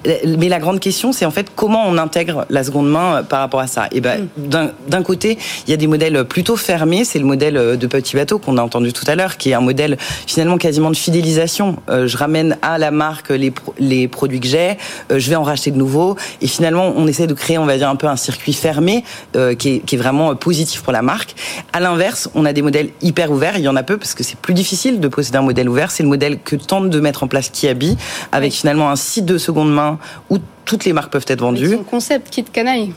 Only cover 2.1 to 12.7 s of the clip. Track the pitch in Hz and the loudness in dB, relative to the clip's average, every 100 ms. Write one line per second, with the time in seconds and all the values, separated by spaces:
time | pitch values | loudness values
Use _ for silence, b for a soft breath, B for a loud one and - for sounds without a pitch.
2.1 | 170 170 147 - 139 131 143 143 156 180 | -2 -2 -4 0 0 0 0 2 2 2
3.1 | 147 110 139 135 131 131 - 107 131 123 | 0 0 -2 0 -2 -2 -2 -2 0 0
4.1 | 110 185 151 143 165 151 - 139 180 180 | -2 -4 -8 -2 0 -2 -4 -4 -2 0
5.1 | 185 214 220 B B - 156 156 156 160 | 0 0 -2 B B -2 0 2 2 2
6.1 | 147 123 - 180 226 - 170 156 180 240 | 2 0 -2 0 0 0 0 2 2 0
7.1 | 151 135 139 151 147 117 123 123 139 - | 0 2 2 2 2 2 2 0 0 0
8.1 | 135 143 208 170 127 117 123 120 120 - | -2 0 -4 0 0 0 0 0 0 -2
9.1 | 160 185 - 135 120 127 131 151 135 B | 0 -2 -2 0 2 2 2 0 -2 B
10.1 | B - - 165 180 170 151 156 156 - | B -4 0 2 2 2 2 2 0 0
11.1 | 165 160 160 165 - 202 170 - 127 127 | 2 2 2 0 0 -2 -2 -2 0 0
12.1 | 110 147 160 160 - 156 | 0 0 2 0 0 -2